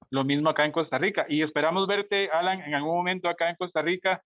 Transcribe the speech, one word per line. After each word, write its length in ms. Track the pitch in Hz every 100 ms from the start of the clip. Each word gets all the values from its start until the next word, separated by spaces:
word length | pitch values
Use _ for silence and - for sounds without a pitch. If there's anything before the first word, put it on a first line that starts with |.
| -
lo 140 | 135
mismo 260 | 135 143 156
acá 160 | 147 151
en 60 |
Costa 260 | 156 151 131
Rica. 260 | 180 165 147
Y 140 | 147
esperamos 440 | 151 151 151 185 190
verte, 420 | 202 202 202 196
Alan, 300 | 160 185 190
en 140 | 147
algún 200 | 147 151
momento 340 | 175 180 185 180
acá 200 | 170 170
en 80 | 170
Costa 240 | 180 160
Rica 420 | 151 185 190 180